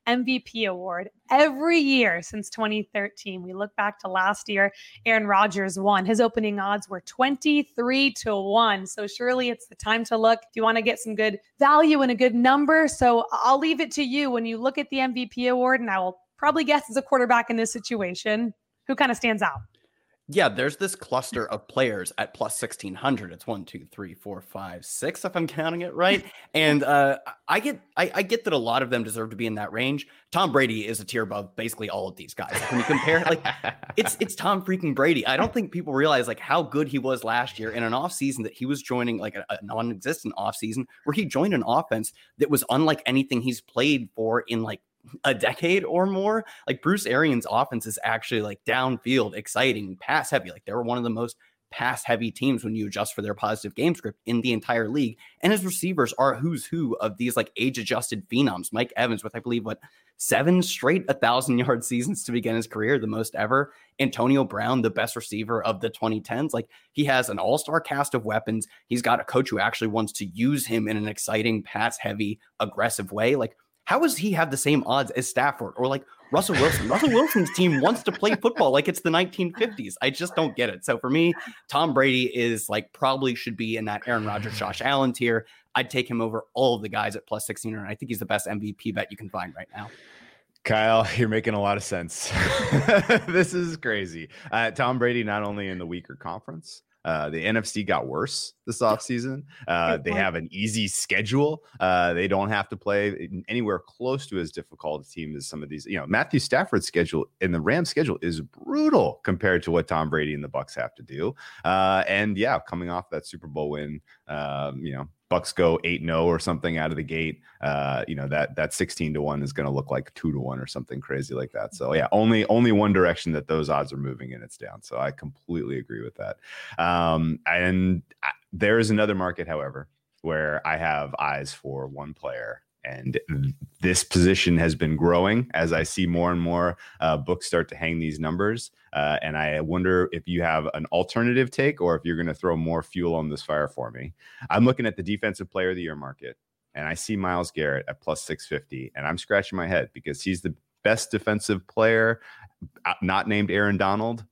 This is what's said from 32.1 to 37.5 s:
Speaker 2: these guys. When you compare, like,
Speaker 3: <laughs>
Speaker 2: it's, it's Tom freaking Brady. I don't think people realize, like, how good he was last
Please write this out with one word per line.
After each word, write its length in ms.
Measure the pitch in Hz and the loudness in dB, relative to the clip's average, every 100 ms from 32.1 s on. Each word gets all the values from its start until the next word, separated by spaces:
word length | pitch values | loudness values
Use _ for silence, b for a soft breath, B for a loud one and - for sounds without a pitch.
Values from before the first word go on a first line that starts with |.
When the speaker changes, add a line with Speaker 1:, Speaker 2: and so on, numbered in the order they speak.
| 90 | -8
Speaker 2:
these 180 | - | -14
guys. 240 | - - - - | -10 -6 -6 -2
When 100 | 123 | -2
you 60 | 117 | 2
compare, 340 | 139 151 165 160 | 0 2 2 2
like, 200 | 160 - - - | 0 -2 -4 -8
Speaker 3:
<laughs> 280 | - - - | -8 -4 -2
Speaker 2:
it's, 180 | - - | 0 -2
it's 140 | 226 - | -4 -2
Tom 280 | 185 190 | 0 0
freaking 320 | 185 185 165 131 | 0 -2 0 2
Brady. 320 | 151 143 123 | 4 4 2
I 80 | 135 | 0
don't 180 | 226 | 0
think 200 | 247 185 | 0 -4
people 180 | 175 147 | -6 -2
realize, 380 | 135 151 135 117 | 2 4 4 0
like, 100 | 110 | -6
how 240 | - 160 | 0 0
good 240 | 135 139 143 | 2 0 0
he 100 | 135 | 0
was 280 | 135 123 113 | 0 -2 0
last 340 | 120 127 | 0 0